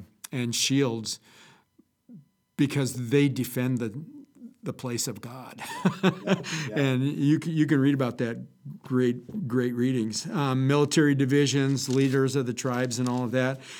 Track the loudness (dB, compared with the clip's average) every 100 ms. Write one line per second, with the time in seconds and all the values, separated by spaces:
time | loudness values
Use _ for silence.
0 | -14 _ -8 -4 -4 -2 2 2 2 0
1 | -6 -10 _ -20 -20 _ _ _ _ _
2 | _ -20 -20 _ _ 0 0 2 -2 -4
3 | 0 4 4 2 -4 -2 -2 -2 -2 -6
4 | -12 -16 -20 _ -20 -12 -12 -10 -6 -6
5 | -6 -8 -14 -16 -16 -14 -12 -2 -2 2
6 | 2 0 0 -2 -2 -6 -4 0 2 2
7 | 0 2 4 4 2 0 4 4 4 4
8 | 0 -2 -4 -4 -12 _ -16 -16 -2 2
9 | 2 0 -6 -8 -2 0 0 0 0 0
10 | -2 -4 -6 -2 0 0 2 2 4 4
11 | 4 4 4 4 4 2 2 0 0 2
12 | 2 2 2 0 -2 -4 -4 -2 -2 -2
13 | -2 -2 0 0 0 -2 -10 -18